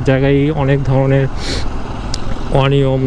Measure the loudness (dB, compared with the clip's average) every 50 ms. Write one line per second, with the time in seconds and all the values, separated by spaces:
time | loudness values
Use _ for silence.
0 | 2 2 2 2 2 2 2 2 2 0 0 0 0 0 0 0 0 0 2 2
1 | 2 2 2 2 2 0 -2 -4 -4 -4 -4 -2 -2 -2 -2 -4 -4 -6 -6 -6
2 | -6 -4 -4 -2 -2 -2 -2 -2 -2 -2 0 0 2 2 2 2 2 0 0 0
3 | 0